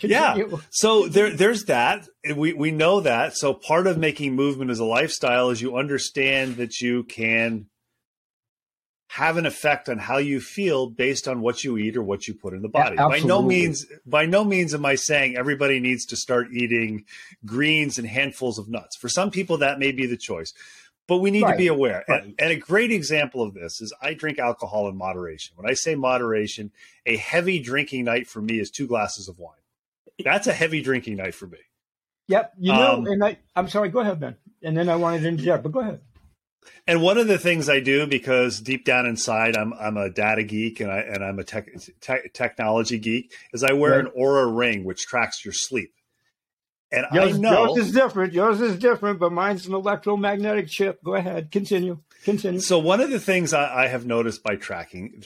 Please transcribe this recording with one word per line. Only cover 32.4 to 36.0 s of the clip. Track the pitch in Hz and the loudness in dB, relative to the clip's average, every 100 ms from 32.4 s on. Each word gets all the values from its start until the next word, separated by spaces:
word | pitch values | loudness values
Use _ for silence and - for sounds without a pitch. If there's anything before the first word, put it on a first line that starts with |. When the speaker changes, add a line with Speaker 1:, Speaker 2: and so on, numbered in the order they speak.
| 226 190 | 0 -2
Speaker 2:
You | 185 | 2
know, | 220 269 | 6 6
Speaker 1:
Um, | 254 220 | 4 0
Speaker 2:
and | 202 | 0
I, | 208 - _ | 0 -2 _
I'm | - 185 | -4 -2
sorry, | 202 202 | 0 0
go | 220 | 0
ahead, | 214 170 | 0 -2
Ben. | 131 - _ _ | -6 -12 _ _
And | 160 160 | -4 0
then | 175 | 2
I | 170 | 2
wanted | 170 170 | 0 0
to | 165 | -2
interject, | 165 160 156 | 0 0 0
but | 151 | 0
go | 160 | -4
ahead. | 220 - | -4 -8